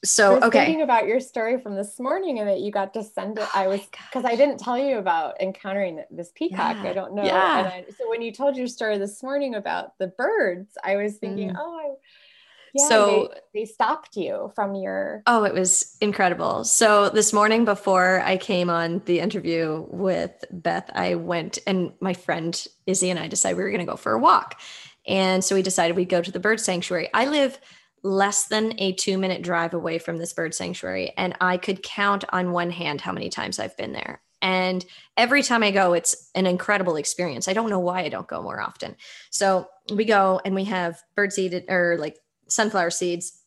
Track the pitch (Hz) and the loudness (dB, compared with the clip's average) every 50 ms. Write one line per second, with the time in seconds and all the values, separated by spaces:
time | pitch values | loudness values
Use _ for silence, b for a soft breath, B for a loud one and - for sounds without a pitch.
0 | - - - - - 202 - 262 254 233 220 220 - - 320 311 311 247 247 226 | 0 0 4 6 8 8 8 8 6 6 6 6 4 4 4 2 2 4 4 2
1 | 214 196 220 254 254 - _ 247 220 226 240 247 247 214 202 196 202 208 - - | 2 2 0 0 -2 -4 _ -4 -2 -2 -2 -4 -4 -6 -6 -6 -6 -8 -8 -8
2 | 247 262 302 370 381 359 277 226 214 202 196 185 - 208 208 208 196 190 - 226 | -4 -2 -2 -2 -2 -4 -4 -2 0 -2 -2 -2 -2 -4 -4 -4 -4 -4 -6 -8
3 | 208 214 - - 190 196 214 214 208 208 - 196 190 190 196 202 196 - - - | -10 -8 -8 -8 -6 -6 -6 -6 -6 -2 -2 0 0 2 0 -2 -4 -8 -18 -20
4 | - - - 262 240 247 233 233 277 294 262 208 202 233 247 247 269 285 269 226 | -18 -8 -8 -4 -2 0 4 4 4 4 2 -2 -4 -4 -2 -2 0 0 -2 -2
5 | 196 185 170 165 160 147 - - - 190 190 - - 202 190 202 202 185 165 156 | 0 0 0 0 0 -4 -4 -4 -6 -6 -6 -8 -8 -6 -4 -2 -2 -4 -4 -8
6 | - - - 160 175 165 _ - 311 349 202 185 165 - - 214 196 - 180 190 | -14 -14 -12 -14 -14 -14 _ -4 -4 -4 -2 0 -2 -2 -2 -2 -4 -4 -4 -4
7 | 185 185 185 202 202 196 - 185 - 359 311 - - - 180 180 180 - - _ | -6 -6 -6 -2 0 2 2 4 4 4 4 2 0 -2 -4 -8 -14 -16 -12 _
8 | 508 453 453 233 233 233 214 - 262 285 269 262 247 247 - - 233 220 214 202 | -4 -4 -4 -4 -4 -8 -6 0 0 0 0 0 -4 -6 -6 -4 -2 -2 0 -2
9 | 196 202 208 - - 254 277 285 285 269 240 214 202 - 160 - - - _ _ | -2 -4 -8 -10 -8 -4 -2 -2 -2 -2 -4 -6 -4 -4 -4 -4 -6 -8 _ _
10 | 190 185 180 _ 247 320 453 440 294 202 175 180 190 _ _ - - - 196 202 | -8 -8 -4 _ -2 0 2 2 0 0 -2 -4 -10 _ _ -10 -4 -2 -2 0
11 | 202 208 208 - - 196 196 202 196 190 185 - 302 330 339 330 311 294 269 269 | 0 -2 -6 -6 -8 -8 -6 -6 -6 -6 -6 -6 -8 -8 -8 -8 -8 -8 -8 -10
12 | b b b b b b b b b b b b b b b 277 302 302 233 220 | b b b b b b b b b b b b b b b 2 4 6 6 6
13 | 208 202 202 214 - - - - - _ _ 208 220 214 - _ 240 226 294 311 | 6 6 6 4 2 0 -6 -16 -20 _ _ -6 -6 -6 -2 _ 0 0 0 -2
14 | - - - 214 175 143 - - - - - - 208 196 196 196 190 190 190 190 | -6 -12 -8 -6 -4 -4 -4 -4 -6 -8 -6 -4 -4 -4 -4 -6 -6 -4 -4 -4
15 | 196 - - 214 214 - 240 226 214 202 - 180 185 185 - - - - - - | -4 -4 -6 -2 0 2 4 4 4 2 2 0 2 2 2 0 0 -4 -4 -2
16 | - 208 196 - 202 180 180 - 170 - - - - - - - 233 220 214 208 | -2 -2 2 2 2 2 2 2 -2 -2 -2 -2 -2 0 2 4 6 6 6 6
17 | 202 196 - 214 208 208 - 208 208 214 220 226 233 220 208 196 - - 190 185 | 6 6 4 4 2 4 4 4 4 4 4 4 4 2 2 0 2 2 4 4
18 | 180 185 185 185 - - 190 185 185 - 208 180 180 175 170 165 170 165 170 175 | 6 4 4 2 2 2 0 0 0 0 0 0 2 2 2 0 0 0 -2 -4
19 | 170 - 175 170 160 180 220 208 151 170 165 165 165 160 156 160 156 - - 175 | 0 0 0 2 2 0 -2 -4 -4 -2 -2 0 0 -2 -2 -6 -8 -10 -8 -4
20 | 196 190 180 170 170 180 - _ - - - 180 160 170 170 175 185 - - - | -2 0 0 0 -2 -4 -8 _ -16 -14 -14 -4 -2 -2 -2 -2 -4 -6 -4 -2
21 | 185 180 175 170 165 175 175 170 160 170 - - - - 196 185 180 - - _ | 0 0 0 -2 -2 -2 -4 -4 -4 -4 -8 -8 -2 0 0 0 0 -2 -4 _
22 | - 190 180 180 - - 165 165 160 165 170 - - - _ _ _ - 185 190 | -4 -4 -4 -4 -2 -4 -4 -2 -2 -4 -4 -6 -8 -12 _ _ _ -2 0 0
23 | 208 185 185 170 160 160 165 175 - 190 180 175 185 196 202 180 175 - - - | 2 0 0 -2 -4 -6 -4 -2 0 0 0 -2 -2 -2 -2 -4 -4 -4 -8 -6
24 | - - - - 247 165 - - - - - B B B B B B B B B | -2 0 0 4 6 6 6 4 2 -2 -12 B B B B B B B B B
25 | _ - 202 190 190 185 185 185 185 - 202 196 185 190 185 - 175 170 170 185 | _ -2 0 2 2 4 2 2 2 2 2 2 2 0 2 2 2 2 2 0
26 | 180 180 190 175 170 175 190 196 185 208 220 220 - - 185 175 175 - 180 175 | 0 2 2 0 0 -2 -6 -2 0 0 0 0 0 -2 -2 -2 -4 -4 -4 -4
27 | 160 - - 208 233 269 294 302 277 262 262 - b b b b b b b _ | -4 -2 0 0 0 2 2 2 2 2 0 -6 b b b b b b b _
28 | _ 190 190 190 196 202 202 - - - 220 214 214 220 214 220 196 190 185 190 | _ -2 2 2 2 2 2 0 -2 0 0 0 0 0 -2 -2 -2 -2 -2 -2
29 | - - 190 190 190 190 185 - - 170 180 170 170 170 175 170 165 165 165 165 | -2 0 0 0 0 0 -2 -2 -2 -2 0 0 0 -2 -4 -4 -4 -2 -4 -4
30 | 165 - 170 165 165 175 - - 165 160 165 - 185 175 180 - - 180 185 - | -4 -6 -6 -6 -6 -8 -6 -4 -6 -4 -4 -6 -6 -6 -8 -8 -8 -6 -4 -4
31 | 92 - - - 185 180 - - 185 185 180 180 - - 196 185 - - - - | -4 -6 -4 -4 -4 -4 -2 0 0 2 2 0 0 -2 -4 -4 -6 -12 -4 0
32 | 202 202 202 196 190 - - 180 180 180 175 175 175 175 175 170 170 165 147 143 | 2 2 2 0 -2 -4 -2 -2 -2 0 0 0 -2 -2 -4 -4 -4 -4 -4 -6
33 | - - - - - - - - - 95 - - 104 - - - 101 - - - | -6 -6 -8 -6 -6 -8 -6 -6 -6 -6 -4 -6 -8 -8 -8 -10 -10 -10 -8 -8
34 | - - - - _ _ _ _ - 185 185 185 185 185 185 180 180 B B B | -8 -10 -10 -14 _ _ _ _ -2 0 2 2 0 0 -2 -2 -6 B B B
35 | B B B - 226 233 262 285 262 - 247 233 220 208 196 196 190 180 175 170 | B B B 2 4 4 4 2 4 4 2 4 4 4 4 4 4 6 4 4
36 | 165 - - - - _ _ 190 185 185 180 180 - - 208 202 190 180 165 151 | 2 0 -4 -4 -6 _ _ 0 2 2 2 0 2 2 2 2 2 0 0 -2
37 | 143 - - - 180 175 139 117 - - 190 208 226 226 202 190 180 175 180 185 | -2 -4 -4 -2 -4 -4 -4 -4 -4 -2 -2 0 0 0 0 0 0 0 -2 -2
38 | 180 151 123 98 - - - 82 - 98 - - 104 - - - - - - B | -4 -4 -6 -8 -8 -8 -8 -8 -8 -8 -8 -6 -6 -8 -8 -10 -12 -12 -12 B
39 | B B B B B B - - 202 196 190 185 180 - - _ _ - 208 202 | B B B B B B -4 0 2 4 4 2 0 -4 -16 _ _ -6 -2 -2
40 | 226 214 220 202 196 190 185 185 - 196 190 190 190 202 214 185 180 170 170 - | 2 4 6 6 6 6 4 2 0 -2 -2 -2 -2 -2 -2 -2 -2 -2 -4 -8
41 | - _ _ - 202 196 190 - 190 185 175 180 175 - 185 180 175 175 170 165 | -18 _ _ 0 0 0 0 -2 -2 -2 -2 -6 -4 -2 0 2 4 4 2 0
42 | 147 156 147 - _ _ _ _ _ _ - - 220 208 214 196 175 170 175 - | -2 -6 -8 -12 _ _ _ _ _ _ 0 0 0 2 2 2 0 0 0 -2
43 | 185 180 175 175 175 - - _ _ | -2 -2 -2 -4 -6 -10 -14 _ _